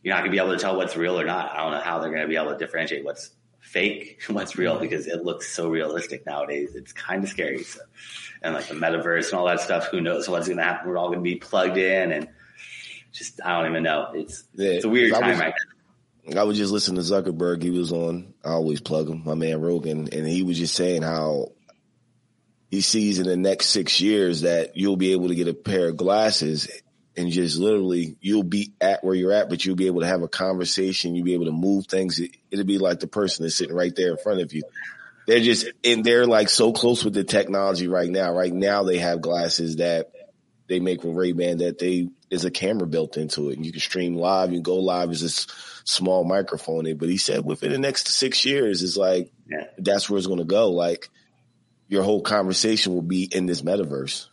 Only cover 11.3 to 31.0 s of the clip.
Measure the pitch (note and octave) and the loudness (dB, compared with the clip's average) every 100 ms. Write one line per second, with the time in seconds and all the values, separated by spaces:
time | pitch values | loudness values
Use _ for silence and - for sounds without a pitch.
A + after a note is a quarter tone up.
11.3 | F2 - G2+ F#2 F#2 F#2 F#2+ F2+ D2+ D#2 | -4 -2 2 2 2 2 2 2 -2 -6
12.3 | _ - - - - - - _ - - | _ -20 -20 -20 -18 -18 -20 _ -16 -14
13.3 | - F2 F2 E2 E2 D#2+ D2+ - D#2+ D2+ | -8 -2 0 0 0 0 0 -2 -8 -10
14.3 | - _ F#2 G2 F2+ A2 A#2+ A#2 G#2+ G2+ | -14 _ -2 0 0 2 4 4 4 2
15.3 | F2 E2 - - - _ _ _ _ - | 0 -2 -4 -10 -14 _ _ _ _ -4
16.3 | F#2+ G#2 G#2 G2 G#2 F#2 F2+ E2+ G2 F#2 | 0 2 2 2 0 0 -2 0 0 0
17.3 | D#2+ F2 E2+ F2 F2 E2+ E2+ E2+ E2+ F2+ | -2 -2 0 0 0 0 -2 -2 -4 -10
18.3 | _ D#2 E2 D#2 D2 - D#2 D#2 D#2+ D#2 | _ -4 0 0 -2 -2 -2 -2 -6 -4
19.3 | D#2 D#2+ D#2 E2 E2+ D#2 D#2 D2+ D2+ D#2 | -2 -2 0 0 0 -2 -4 -4 -4 -2
20.3 | F2 F#2 E2 E2+ - F2+ E2+ D#2+ D#2+ D#2 | 0 0 -2 -2 0 0 0 -2 -2 0
21.3 | D2 - _ _ _ _ _ _ _ _ | -2 -4 _ _ _ _ _ _ _ _
22.3 | _ _ _ _ G2 - A2+ G#2 F#2 F#2 | _ _ _ _ -2 0 2 2 2 0
23.3 | F2+ F#2+ F#2+ - G#2+ D#2 - F#2+ G#2+ F#2 | 2 2 2 2 0 2 2 4 4 4
24.3 | E2 E2+ E2+ D#2+ E2 G2 F#2+ F#2 F#2 F2+ | 2 2 2 0 0 0 2 4 2 2
25.3 | E2+ E2+ D#2 - F#2+ E2+ D#2 F2+ G#2 A2 | 0 0 -2 0 2 2 0 2 4 4
26.3 | - D2+ D2+ - - _ _ _ - F2 | 2 0 -2 -6 -12 _ _ _ -6 -2
27.3 | F2 E2+ D#2 G2+ G#2 F#2 F2 E2 D2 F#2+ | 0 0 2 2 2 2 0 -2 -6 0
28.3 | G#2+ F2+ G2+ G2+ _ F#2+ G2 F#2 F#2 F#2 | 2 2 -2 -4 _ 0 2 2 2 4
29.3 | G#2 - E2+ F#2+ F#2 F#2 F2 E2 F#2 E2+ | 4 2 -2 -2 2 2 2 2 0 -2
30.3 | - F#2 F#2 F2 - F#2+ F#2 | -2 -2 -2 -2 0 0 -2